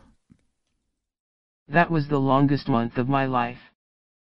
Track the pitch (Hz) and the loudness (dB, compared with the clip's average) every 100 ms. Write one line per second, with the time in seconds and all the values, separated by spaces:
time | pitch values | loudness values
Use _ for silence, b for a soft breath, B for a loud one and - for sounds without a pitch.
0 | _ _ _ _ _ _ _ _ _ _ | _ _ _ _ _ _ _ _ _ _
1 | _ _ _ _ _ _ - 151 165 165 | _ _ _ _ _ _ -2 0 2 0
2 | 143 143 135 135 143 139 - 120 117 127 | -2 -2 2 2 2 0 0 -2 -2 -4
3 | 127 139 135 123 120 123 - _ _ _ | -2 -2 -2 -2 -4 -8 -20 _ _ _
4 | _ _ | _ _